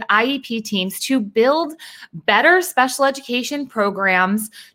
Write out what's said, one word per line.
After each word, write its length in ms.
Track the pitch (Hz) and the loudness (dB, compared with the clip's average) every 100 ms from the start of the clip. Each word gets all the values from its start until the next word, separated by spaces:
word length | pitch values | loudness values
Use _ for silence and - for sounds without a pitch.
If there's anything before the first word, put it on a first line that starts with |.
| - | 0
I 160 | 208 240 | 2 2
E 140 | 277 | -2
P 220 | - 226 | -6 -8
teams 380 | 220 202 185 - | -4 -4 -4 -6
to 200 | - 269 | -2 -2
build 540 | 202 220 247 311 320 320 - - - | 0 2 2 2 -2 -8 -18 -20 -18
better 480 | 165 - 214 302 370 | -6 0 4 4 4
special 440 | 359 - 254 262 277 | 2 0 0 2 0
education 600 | 269 - 247 240 285 269 | -2 -4 -4 -4 -6 -6
programs 840 | 220 202 196 196 185 185 208 214 - - | -2 -2 0 0 2 2 0 -4 -14 -18